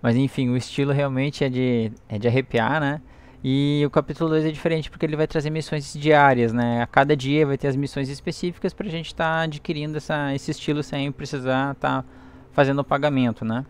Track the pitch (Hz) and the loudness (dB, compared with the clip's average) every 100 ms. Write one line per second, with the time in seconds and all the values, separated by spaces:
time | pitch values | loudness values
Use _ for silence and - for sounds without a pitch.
0 | 123 117 135 - 127 123 - - 139 139 | 2 2 2 0 0 0 -2 -2 0 2
1 | 139 131 139 - 139 127 127 120 113 110 | 0 0 -2 0 -2 2 2 2 0 -6
2 | - 107 117 127 127 117 113 151 143 151 | -10 -2 2 2 2 0 2 0 0 -4
3 | - - - - 135 135 143 147 147 - | -10 -20 -20 -8 -2 2 2 2 2 0
4 | 147 147 165 156 156 151 170 160 147 - | -2 -2 0 2 0 -2 -2 -2 -4 -4
5 | 160 151 156 165 147 156 151 151 143 151 | -4 0 -2 -2 -2 -4 -4 -6 -6 -4
6 | 147 151 143 123 117 117 120 120 120 - | 4 8 8 6 4 2 0 0 2 4
7 | 143 151 131 147 147 135 143 135 143 - | 4 2 2 2 2 0 -2 -2 -4 -4
8 | 135 143 - 160 180 170 190 - 208 165 | -6 -6 -8 -6 -6 -4 -6 -6 -8 -6
9 | 160 - 165 160 160 147 - 156 151 151 | -8 -4 0 0 -2 -4 -6 -6 -4 -6
10 | - 156 143 135 - 147 - 147 147 143 | -4 -4 -2 -4 -4 -6 -2 -2 -2 -4
11 | 139 135 143 143 127 131 139 135 135 135 | -4 -6 -8 -6 -2 0 -2 -2 -2 -2
12 | 131 - - - - - 135 139 139 139 | -6 -18 -20 -20 -6 2 2 2 -2 -2
13 | 147 135 123 110 113 113 139 | 0 0 0 -2 -6 -6 -8